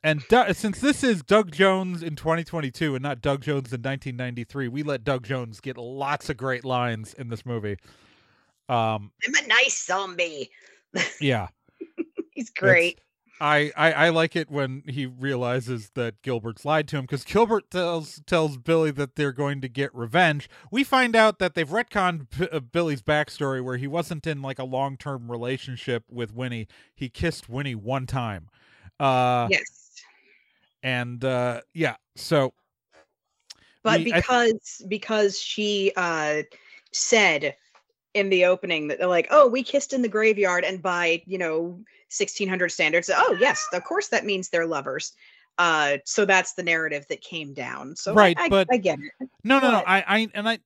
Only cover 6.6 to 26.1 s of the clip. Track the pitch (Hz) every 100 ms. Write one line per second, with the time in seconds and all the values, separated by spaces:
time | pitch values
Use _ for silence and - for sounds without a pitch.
6.6 | 131 127 123 113 110 - 123 113 - 117
7.6 | 104 101 _ _ _ _ _ _ _ _
8.6 | _ 120 110 110 104 _ 247 294 - 226
9.6 | 269 - - 185 190 175 175 151 123 _
10.6 | - _ _ 185 170 - 147 120 90 _
11.6 | _ _ - - - - 339 - 226 -
12.6 | 196 180 175 - _ _ _ _ 147 151
13.6 | 147 - 160 143 165 160 160 170 156 143
14.6 | 135 131 143 135 131 123 135 127 123 127
15.6 | 120 123 104 - 117 104 135 120 110 110
16.6 | 143 156 151 147 131 139 - 202 226 220
17.6 | - 180 170 170 151 - - 175 156 135
18.6 | 120 165 156 139 143 - 147 131 143 139
19.6 | 131 117 139 127 117 151 175 147 - -
20.6 | - 226 277 262 247 226 220 - 180 170
21.6 | 147 196 240 208 185 170 131 131 180 160
22.6 | 123 170 165 139 110 151 147 - 143 131
23.6 | 127 123 139 165 170 160 160 147 135 131
24.6 | 127 131 139 135 151 135 117 120 120 131
25.6 | - 123 - 120 _